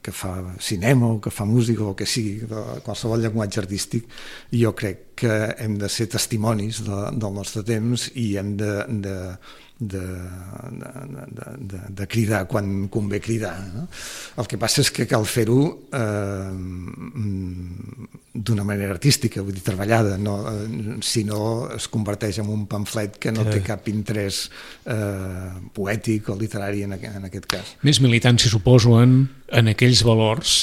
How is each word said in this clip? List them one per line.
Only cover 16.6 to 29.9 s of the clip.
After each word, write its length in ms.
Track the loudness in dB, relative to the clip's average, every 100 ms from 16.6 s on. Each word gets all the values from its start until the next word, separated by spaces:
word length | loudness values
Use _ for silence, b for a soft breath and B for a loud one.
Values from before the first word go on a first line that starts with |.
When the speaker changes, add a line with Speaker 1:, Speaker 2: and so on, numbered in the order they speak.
| -6 -8 -10 -10 -10 -4
Speaker 1:
mm, 920 | -2 -2 -4 -6 -8 -10 -12 -14 -16 -18 _
d'una 300 | -6 0 0
manera 300 | 2 -2 -2
artística, 480 | 2 2 4 0 -2
vull 120 | -6 -4
dir, 80 | -4
treballada, 520 | -2 2 4 4 2
no? 200 | 0 -2 -4
Eh, 460 | -6 -6 -6 -6 -4
si 220 | -2 0 0
no, 420 | 0 0 -2 -4
es 140 | -8 -4
converteix 500 | -2 -2 -2 -2 -2
en 100 | -2
un 180 | -4 -4
pamflet 500 | -6 -4 -4 -6 -4
que 140 | -4
no 120 | 0 2
Speaker 2:
Que 100 | 0
Speaker 1:
té 60 |
cap 240 | -2 -4 -4
interès, 540 | -4 -2 -2 -2 -4 -8 B B B -6
eh, 680 | -2 -2 -4 -6 -8 -8 -12 -12
poètic 560 | -6 -2 -2 0 0 0
o 80 | -4
literari 460 | -4 -4 -4 -4
en 100 | -4
aqu-, 220 | -6 -8 -10
en 100 | -8
aquest 200 | -10 -4
cas. 280 | -4 -4 2
Speaker 2:
Més 200 | 4 6
militància, 480 | 6 6 6 6 6
suposo, 480 | 4 8 8 10 8
en, 200 | 10 8 4 -2 0
en 220 | 4 4
aquells 360 | 6 6